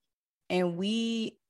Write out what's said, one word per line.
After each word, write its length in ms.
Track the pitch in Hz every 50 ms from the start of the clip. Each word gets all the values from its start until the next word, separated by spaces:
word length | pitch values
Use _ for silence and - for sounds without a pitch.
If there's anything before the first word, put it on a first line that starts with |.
| _ _ _ _ _ _ _ _ _ _
and 280 | 180 180 180 175 170 170
we 600 | 196 208 220 226 226 226 226 226 220 220 - _ _